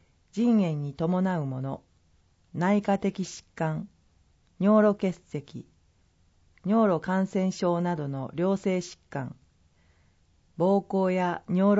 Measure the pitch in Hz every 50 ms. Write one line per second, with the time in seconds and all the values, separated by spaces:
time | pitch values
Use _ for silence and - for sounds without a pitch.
0 | _ _ _ _ _ _ - 196 233 240 233 214 196 170 156 147 143 143 139 -
1 | 160 165 180 185 185 190 185 165 147 135 131 131 131 135 135 - _ _ _ _
2 | _ _ _ _ _ _ _ _ _ _ - - 175 185 208 208 202 - 196 196
3 | - 196 190 - 185 - - - - _ - - 165 156 156 156 - - _ _
4 | _ _ _ _ _ _ _ _ _ _ _ - 180 202 214 214 208 214 202 208
5 | - 190 170 - _ _ - 151 139 - - 127 - _ _ _ _ _ _ _
6 | _ _ _ _ _ _ _ _ _ _ _ _ - 175 208 226 226 208 180 156
7 | - - 185 190 190 190 - 196 185 190 180 - - 175 175 170 175 175 175 160
8 | 147 139 139 135 135 - - 143 175 185 196 190 - 202 185 180 175 - - _
9 | _ - - 143 131 123 - - _ _ _ _ _ _ _ _ _ _ _ _
10 | _ _ _ _ _ _ _ _ _ _ _ - 165 185 196 202 190 - - 190
11 | 190 185 185 185 180 180 175 - - - 170 180 190 202 208 202